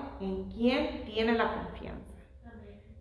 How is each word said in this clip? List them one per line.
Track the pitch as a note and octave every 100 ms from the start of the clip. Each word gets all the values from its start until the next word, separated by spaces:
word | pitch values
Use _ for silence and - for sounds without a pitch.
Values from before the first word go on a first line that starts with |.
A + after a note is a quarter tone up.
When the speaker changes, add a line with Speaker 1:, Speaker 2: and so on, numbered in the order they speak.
| - -
Speaker 1:
en | F#3+ F#3+ F#3+
quién | F#3+ A#3+ C#4+ D4+ - A3
tiene | G#3+ A3+
la | A3+ -
confianza. | - - - - - - - - -
Speaker 2:
Amén. | A#3 G#3+ G#3 - - -